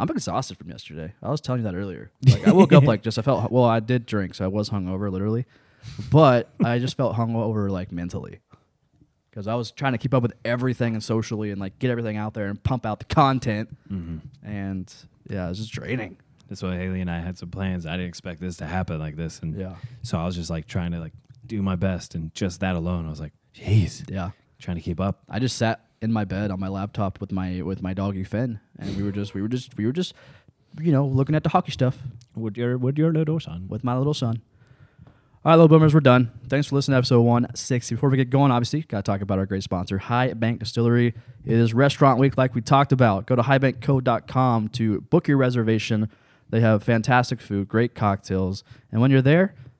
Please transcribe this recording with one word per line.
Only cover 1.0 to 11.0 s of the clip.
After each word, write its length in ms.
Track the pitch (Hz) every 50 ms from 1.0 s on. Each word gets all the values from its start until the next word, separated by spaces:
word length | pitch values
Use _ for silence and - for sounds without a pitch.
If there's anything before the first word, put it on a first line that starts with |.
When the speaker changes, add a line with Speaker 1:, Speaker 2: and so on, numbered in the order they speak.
| 80 90 - _
Speaker 1:
I 80 | - 117
was 100 | 143 151
telling 220 | - - 127 123
you 20 | 113 101
that 40 | 87
earlier. 380 | 90 101 98 85 53 - - _ _ - 131
Like, 180 | - - -
I 60 | 208
woke 220 | 180 185 202 135 170
up, 100 | 147 135
Speaker 2:
<laughs> 0 |
Speaker 1:
like, 180 | 143 110 101
just, 160 | - 117 - 120
I 40 |
felt, 280 | 107 139 131 - 113 -
well, 140 | 113 127 123
I 160 | 117 113 113
did 240 | 107 113 127 123 110
drink, 300 | - 110 104 95 85 -
so 100 | - 95
I 40 | 95
was 200 | 98 107 104 -
hungover, 420 | 110 101 90 90 92 95 104 101
literally. 360 | 92 92 98 107 113 120 131 - _ _ _ _ _ _ - - - - - -
But 400 | - 151 160 135 123 120 - - _ -
I 160 | - 120 117 120
just 200 | 123 131 - -
felt 180 | 135 110 98
hungover, 540 | 117 117 113 113 113 110 110 110 107 101 98
like, 200 | 98 90 90 -
mentally. 500 | 87 85 87 87 - 78 - 50 50 - _ _ - _ _ _ _ _ _ _ _ _ _ _ _ _ _ _
'Cause 140 | _ 110 95
I 80 | 107 117
was 160 | 123 113 -
trying 220 | - - 143 135
to 60 | 123 117
keep 140 | - 127
up 100 | 135 131
with 120 | 120 110 - _ -
everything 480 | 113 120 120 127 131 120 - 123 117
and 100 | 113 110